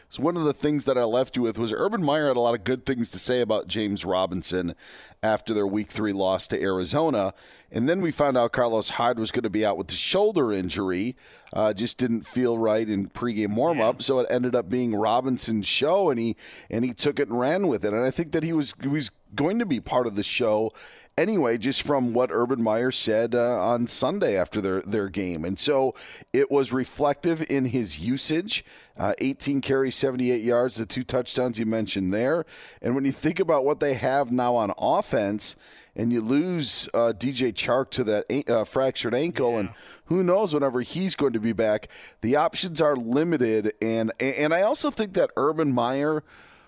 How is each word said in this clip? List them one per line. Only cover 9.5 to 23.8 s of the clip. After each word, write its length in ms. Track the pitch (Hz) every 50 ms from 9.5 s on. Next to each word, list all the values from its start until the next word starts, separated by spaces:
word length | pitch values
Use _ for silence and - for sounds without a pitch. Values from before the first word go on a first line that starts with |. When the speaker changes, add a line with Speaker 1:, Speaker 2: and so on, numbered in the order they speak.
Speaker 1:
be 160 | 95 107 107
out 100 | 104 95
with 120 | 85 98 -
the 60 | -
shoulder 560 | - - - - 185 208 214 214 175 135 113
injury, 640 | 104 95 92 92 78 92 98 95 90 92 104 123 127 - - - - - - -
uh, 220 | - 92 107 107 104
just 240 | 92 117 113 - -
didn't 240 | 127 117 117 110
feel 340 | 95 - - 123 127 117 117
right 320 | 113 113 110 107 110 117 107
in 220 | 104 98 98 -
pregame 440 | - - 120 120 110 104 107 101 104
warm-up. 420 | 113 135 165 165 139 110 113 127
Speaker 2:
Yeah. 60 | 127
Speaker 1:
So 180 | - - 135 127
it 60 | 120 -
ended 240 | - 127 123 123 120
up 160 | 123 104 87
being 240 | 120 123 123 117 107
Robinson's 720 | 101 107 107 113 127 127 131 127 - - - 113 107 95
show, 420 | - - - 131 151 180 202 196 165
and 100 | 131 117
he, 180 | 117 117 104 - - - - - - -
and 160 | - 117 123
he 80 | 127 113
took 260 | - - 147 139 -
it 80 | 143 107
and 100 | 113 120
ran 280 | 123 139 170 190 202
with 180 | 170 123 98 82
it. 80 | 104
And 100 | 104 113
I 80 | 123 131
think 220 | 135 - 170 151
that 100 | 156 160
he 120 | 151 165 165
was, 200 | 156 143 123 - -
he 80 | - 135
was 220 | 143 156 131 - - _ _ - 101
going 240 | 120 143 170 202 233
to 80 | 240
be 140 | 190 139 107
part 260 | - - 147 127 123
of 80 | 117 101
the 80 | 101
show 500 | 101 - - - 123 110 107 107 110 110 - - - - - - - - - -
anyway, 400 | 165 208 220 185 139 117 117 120
just 240 | 104 135 131 -
from 320 | - 135 147 135 123 120 113
what 160 | 120 127 123
Urban 300 | 82 110 123 120 135 120
Meyer 280 | 113 110 107 117 123 131
said, 440 | 127 - - 113 107 110 117 120 117
uh, 240 | 123 117 120 123 101
on 260 | 90 110 120 117